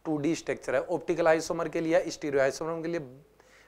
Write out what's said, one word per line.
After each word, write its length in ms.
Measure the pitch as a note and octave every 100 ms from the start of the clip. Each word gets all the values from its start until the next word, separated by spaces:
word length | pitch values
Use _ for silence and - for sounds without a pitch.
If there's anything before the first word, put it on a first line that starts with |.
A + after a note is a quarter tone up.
टू 120 | - D3+
डी 160 | C#3+
स्ट्रक्चर 400 | D#3+ - A#2+ -
है। 80 | B2+
ऑप्टिकल 460 | - E3+ - E3+ E3
आइसोमर 400 | D#3+ D#3+ E3+ E3
के 120 | E3+
लिए, 240 | D#3+ E3+ -
स्टीरियो 320 | - D3+ C#3
आइसोमर 400 | C3+ C3+ D#3+ E3
के 60 | E3
लिए, 120 | E3+ C3+ C3+ - _ - -